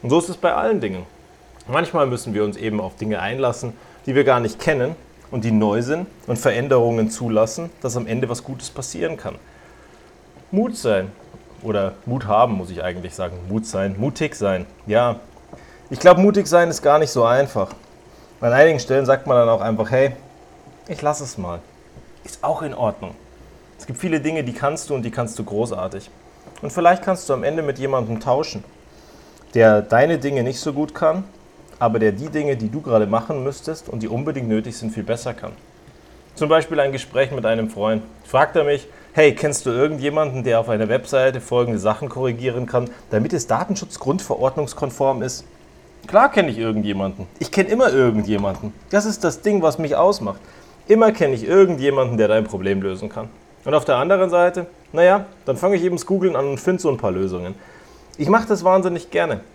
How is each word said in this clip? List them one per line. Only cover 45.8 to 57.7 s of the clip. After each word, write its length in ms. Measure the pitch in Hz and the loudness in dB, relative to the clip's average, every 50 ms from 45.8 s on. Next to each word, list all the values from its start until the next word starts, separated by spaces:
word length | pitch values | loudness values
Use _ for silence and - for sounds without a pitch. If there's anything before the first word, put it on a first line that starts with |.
| - - - - - | -20 -20 -20 -20 -14
Klar 240 | - - 208 254 285 | 2 4 6 6 6
kenn 180 | - 214 180 147 | 4 2 0 2
ich 100 | 110 110 | 0 -2
irgendjemanden. 680 | 113 113 110 107 101 104 101 98 98 98 95 - 92 - - - | -2 -2 0 -2 -2 -2 -2 -2 -2 -4 -4 -8 -14 -16 -8 -8
Ich 120 | - - | -8 -2
kenn 160 | - 196 185 | 0 0 0
immer 260 | - 214 240 262 240 | 2 2 2 2 4
irgendjemanden. 800 | 127 135 131 120 110 107 101 98 107 101 101 98 95 - - 104 - - - - | 4 4 4 4 2 0 0 0 -2 0 0 -2 -4 -6 -10 -12 -12 -14 -12 0
Das 140 | - 202 208 | 0 0 0
ist 180 | 220 208 - | 0 -4 -2
das 200 | - 170 - - | -2 -2 -2 0
Ding, 200 | - 208 208 196 | 0 0 2 4
was 160 | 165 156 - - | 2 2 0 0
mich 180 | 160 143 - | -2 -2 2
ausmacht. 440 | - 165 190 202 - 117 104 95 - - - - - - - - - - - | 4 4 4 2 0 -4 -8 -8 -10 -14 -20 -20 -20 -20 -20 -20 -20 2 4
Immer 240 | 214 220 226 214 | 4 6 6 4
kenn 200 | 220 - 170 139 | 4 2 0 0
ich 120 | 131 113 113 | 0 -2 -2
irgendjemanden, 720 | - 165 196 196 185 175 135 131 143 135 139 131 117 117 110 | 4 6 6 6 6 2 0 0 0 2 2 0 0 2 2
der 100 | 110 104 | 4 4
dein 160 | 107 110 107 | 4 2 2
Problem 380 | 110 - 95 92 98 98 98 | 0 -6 -4 -2 0 0 0
lösen 260 | 95 98 92 92 104 107 | -2 -4 -6 -6 -10 -10
kann. 200 | - - 113 110 - - - _ - _ - | -10 -10 -12 -12 -16 -20 -20 _ -20 _ -4
Und 100 | - 147 | 0 0
auf 100 | 151 143 | 0 2
der 120 | - 135 | 2 2
anderen 340 | 123 135 170 196 190 190 180 | 2 4 2 4 4 4 4
Seite, 360 | 170 175 175 180 175 185 170 - - - - _ | 4 4 4 4 2 -2 -8 -8 -14 -20 -20 _
naja, 340 | - 156 170 180 190 202 196 - - - - | 2 4 6 6 6 4 0 -6 -18 -12 -4
dann 120 | - 131 | -4 -4
fange 200 | - 170 185 202 | 0 2 2 2
ich 80 | 180 165 | 2 2
eben 120 | 185 175 | 0 -2
das 100 | 165 - | -2 -2
Googlen 280 | - 190 190 180 190 160 | -2 -2 2 2 0 0
an 120 | 123 139 139 | 0 -2 -2
und 100 | 139 131 | -4 -2
find 220 | - 185 185 175 | -2 -2 -2 0
so 80 | - 160 | 0 0
ein 80 | 127 | 0
paar 160 | 113 - 101 | 0 -2 -2
Lösungen. 420 | 90 92 95 95 92 90 90 90 98 - - - | -2 0 -2 -2 -4 -6 -8 -10 -12 -14 -18 -20